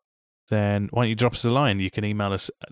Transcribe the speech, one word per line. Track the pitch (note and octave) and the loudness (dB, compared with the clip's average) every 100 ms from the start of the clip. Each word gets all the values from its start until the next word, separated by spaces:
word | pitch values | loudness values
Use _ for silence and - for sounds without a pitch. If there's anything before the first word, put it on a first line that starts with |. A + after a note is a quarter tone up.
| _ _ _ _ _ | _ _ _ _ _
then | G#2+ G2+ G2+ G2+ | 0 2 0 0
why | A#2+ | 0
don't | A#2 | 0
you | A2 | 2
drop | A#2+ | 0
us | - | 2
a | A#2+ | 0
line? | B2+ C#3+ G2+ | 2 2 0
You | F#2+ | -2
can | - | -2
email | G#2 G#2 G2+ | -2 -2 -2
us | F#2+ - - - | -2 -4 -8 -14